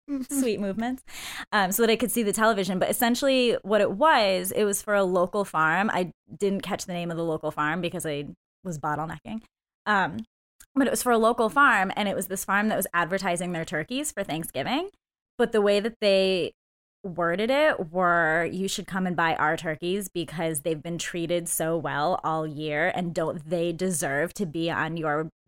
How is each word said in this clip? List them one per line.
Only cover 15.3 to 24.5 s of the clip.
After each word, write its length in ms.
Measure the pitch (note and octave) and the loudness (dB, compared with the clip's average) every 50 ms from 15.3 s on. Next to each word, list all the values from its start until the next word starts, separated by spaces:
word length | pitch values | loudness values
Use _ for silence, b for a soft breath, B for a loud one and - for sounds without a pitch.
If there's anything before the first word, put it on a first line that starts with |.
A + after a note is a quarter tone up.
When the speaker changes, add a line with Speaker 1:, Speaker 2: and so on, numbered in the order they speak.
| _ - | _ 0
Speaker 2:
But 140 | A#3+ A3 | 0 2
the 100 | A3+ A3 | 2 4
way 200 | G3+ G3+ G3+ G#3 | 4 4 4 4
that 140 | G3 A#3 A3+ - | 2 -2 -4 0
they 540 | - G#3 G3 F#3+ F#3+ F#3+ F#3+ F#3 D#3+ - - _ _ _ _ _ _ _ _ _ - | 2 4 4 6 4 4 2 0 0 -4 -6 _ _ _ _ _ _ _ _ _ -12
worded 460 | G3 E3+ D#3+ F3 E3+ E3+ F#3 G#3+ A#3 | -8 -4 -2 0 0 0 0 0 2
it 420 | C4+ C#4 D4+ D#4 C#4 - F#3 D#3 E3 | 2 4 4 2 2 0 -4 -4 -2
were, 560 | F3+ F#3 F3 F3 E3+ E3 D#3 D#3+ E3+ E3+ - | 0 2 4 4 4 4 4 2 2 0 0
"You 160 | - F#3 G3 F#3+ | -2 -4 -4 -4
should 180 | - - F3+ | -4 -6 -6
come 220 | - F3+ G3 F#3 F#3 | -6 -4 -2 -2 0
and 80 | F3+ | 0
buy 180 | D3+ E3+ E3 - | 2 2 2 2
our 200 | - C#3+ D#3 E3 | 2 2 0 0
turkeys 540 | D#3 E3+ F3 D#3 D3 - F3 F#3 G3+ G3+ F#3 | 0 -2 -6 -6 -4 -4 -2 -2 -2 -4 -6
because 520 | - F3+ E3 - D3+ E3+ E3+ E3 E3 C#3+ | -6 -6 -6 -6 -6 -4 -4 -2 -4 -4
they've 220 | - F3 D#3+ D#3 - | -2 -4 -4 -4 -4
been 140 | F3 E3+ E3 | -6 -6 -6
treated 500 | - - - F3 E3 D#3 F3 F3 E3+ F3 | -6 -6 -4 -4 -2 -2 -2 -2 -2 -4
so 300 | - - E3 D#3+ E3 E3+ | -4 -2 0 0 0 -2
well 420 | C#3 D3 C3+ C#3+ D3 E3+ F3+ - - | -2 -2 -2 0 0 0 0 0 -2
all 220 | D#3 D#3+ D#3+ D#3+ | -2 -2 -2 -2
year, 460 | D#3 D3 C#3+ D3+ D#3 D3 D3 D#3+ F#3 - | -4 -6 -6 -6 -4 -2 0 0 0 0
and 200 | - F#3 F3 D#3+ | -2 -4 -2 -2
don't 340 | F#3 D#3+ D#3+ G#2 F3 D3 D#3 | -2 -2 -2 -4 -6 -6 -4
they 220 | F3+ F3 E3+ F3 | -2 -2 0 -2
deserve 600 | E3+ D#3+ F#3 F#3+ F#3 D#3+ - C#3+ C3+ C#3+ D#3 F3+ - | -2 -2 -2 -2 -2 -2 -2 -2 0 -2 -2 -2 -2
to 120 | - G#3 | -4 -6
be 240 | D#3+ | -4